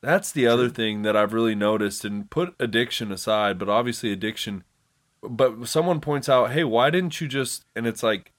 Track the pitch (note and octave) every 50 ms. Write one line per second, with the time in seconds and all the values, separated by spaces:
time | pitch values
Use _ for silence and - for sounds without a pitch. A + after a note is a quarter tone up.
0 | - C3+ D#3+ G3 G3+ - - D3+ B2+ A#2 A#2 A#2+ B2 B2 A#2+ - A2+ A2 G#2+ G#2
1 | G#2 G#2+ G#2+ G#2+ G#2 G2+ G#2+ A2+ A#2 A2+ A2 G#2 G2+ G#2 G#2+ G#2+ G#2 G2+ G2 -
2 | - G#2+ G#2 G#2 G2+ - - D3+ F3 F3+ - _ C3 A#2+ G#2 A2+ A#2+ B2 - -
3 | A#2 G#2+ G2 F#2 - - G#2+ G#2+ G#2 G2+ G2 F2+ G2+ G2 G2+ A2 A#2+ B2 A2+ -
4 | - A2+ G2+ F#2+ G2 G#2+ A2 - - - G2+ F#2+ - _ _ _ _ _ _ _
5 | _ _ _ _ - - A#2+ A2 C3 B2+ A2+ A2 A#2+ A#2 - D#3 E3 F3+ F3+ D#3
6 | D3+ D3+ D3 C#3+ B2 - C3+ B2+ A#2+ A2 B2 D#3 E3+ C#3 A2 A#2 B2 C#3+ D#3 F#3
7 | F#3 F3 - - E3 D3 B2+ C#3 C3+ A#2+ - - _ _ _ A2+ A2+ A#2 A2 -
8 | - A2+ A2 G2 - - _